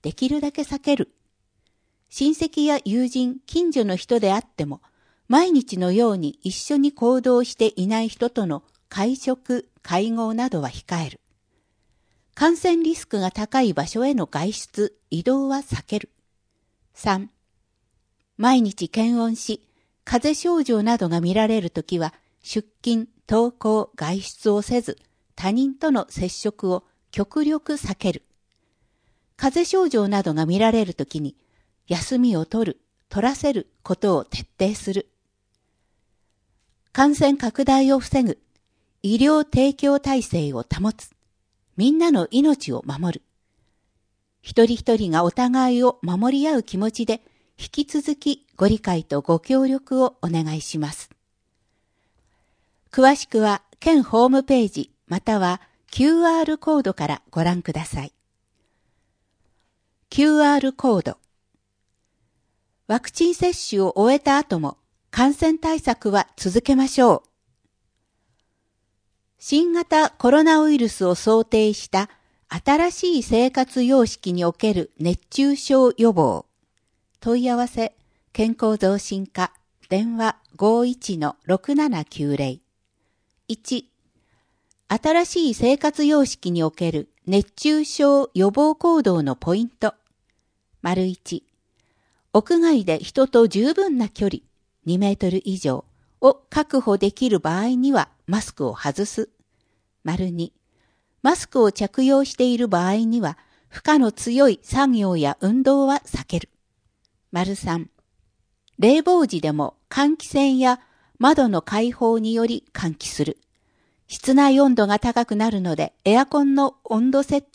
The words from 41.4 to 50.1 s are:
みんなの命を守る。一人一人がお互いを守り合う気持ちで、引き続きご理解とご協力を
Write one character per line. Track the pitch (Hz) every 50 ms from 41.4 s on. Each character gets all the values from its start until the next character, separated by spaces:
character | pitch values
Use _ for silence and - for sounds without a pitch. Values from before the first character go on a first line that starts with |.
| _ _ _ _ _ _ _ -
み | 196 262
ん | 294 320
な | 339 339
の | 294 208 170 -
命 | - 247 285 311 285 277 - -
を | - 120 - -
守 | 139 139 170 180 165 -
る。 | _ _ _ _ _ _ _ _ _ _ _ _ _ _ _ _ _ _ _ _ _ _ _ _
一 | - - - - 226
人 | 226 240
一 | 226 - - 226
人 | 226 220 180
が | 160 160 175
お | 170
互 | - - 247 247 247 262 262 254 247
い | 240 247
を | 247 247 -
守 | - 175 175 185 214 247 262 277
り | 285 311
合 | 311 254
う | 214
気 | - - 185
持 | 202 220
ち | 220 - 233
で、 | - 220 220 _ _ _ _ _ _ _ -
引 | - - - - 285
き |
続 | 285 - 302 285 - 294
き | 285 - 285 277 - _ _ _
ご | - 190 202
理 | 220 214
解 | - - 180 165 156
と | - - 143
ご | 143 - 170 165
協 | - - 262 262 269 262
力 | 262 269 269 - 262 262 254
を | 247